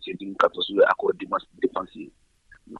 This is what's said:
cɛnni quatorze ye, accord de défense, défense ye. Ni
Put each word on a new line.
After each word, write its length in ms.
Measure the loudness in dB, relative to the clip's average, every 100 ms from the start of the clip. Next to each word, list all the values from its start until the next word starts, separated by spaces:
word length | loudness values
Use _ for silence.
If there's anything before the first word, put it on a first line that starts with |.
cɛnni 340 | -4 -10 -4 0
quatorze 320 | 0 0 0
ye, 100 | 4 6
accord 240 | 4 0
de 120 | -2 -4
défense, 200 | -6 -6 -4
défense 340 | -4 -2 -8 -10
ye. 160 | -16 -18 _ _ _ -20 -20
Ni 80 | -14